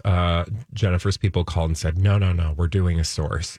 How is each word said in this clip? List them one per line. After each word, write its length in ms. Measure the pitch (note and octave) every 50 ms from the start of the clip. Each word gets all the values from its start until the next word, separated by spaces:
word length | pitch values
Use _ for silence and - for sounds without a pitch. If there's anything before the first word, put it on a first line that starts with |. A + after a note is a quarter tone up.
| -
uh, 400 | G2+ F2+ F2+ F2 F2 E2+ E2+ E2+ - G#2+ A2 - - -
Jennifer's 420 | - G#2+ F#2 F2+ F2 - G2 F#2
people 260 | - - G2 - F#2 E2
called 260 | - - E2+ D#2+ E2
and 60 | D#2+
said, 200 | - - D#2+ D#2+
"No, 220 | F2+ F#2+ G2+ G2 G#2
no, 120 | G2 F#2
no, 220 | F2 E2+ E2 D#2+ D2+
we're 120 | D#2 F2
doing 320 | D#2+ G2 G2 F2+ F2 E2 E2
a 40 | D#2+
source." 540 | - - - D#2 D2 - D2+ E2+ - -